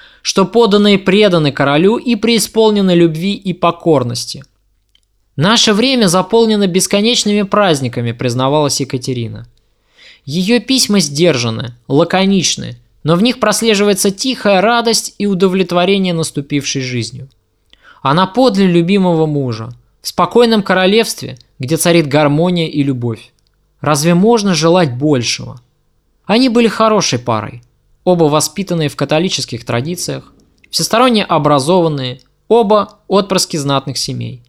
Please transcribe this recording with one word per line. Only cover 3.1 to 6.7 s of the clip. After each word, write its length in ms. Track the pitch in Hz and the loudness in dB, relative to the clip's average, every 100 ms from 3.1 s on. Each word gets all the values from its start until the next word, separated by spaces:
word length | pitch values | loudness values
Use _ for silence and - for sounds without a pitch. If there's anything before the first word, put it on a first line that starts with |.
| 156 190 | 0 -4
и 180 | 202 190 | -6 -6
покорности. 920 | 175 170 165 170 147 120 117 - 135 135 _ _ _ _ _ _ _ _ - | -2 -2 -2 0 0 0 -6 -10 -14 -18 _ _ _ _ _ _ _ _ -2
«Наше 380 | 175 226 - | 0 2 2
время 340 | 208 262 254 202 | 2 2 2 2
заполнено 580 | 180 185 226 226 214 | 2 2 2 2 2
бесконечными 760 | 196 | 0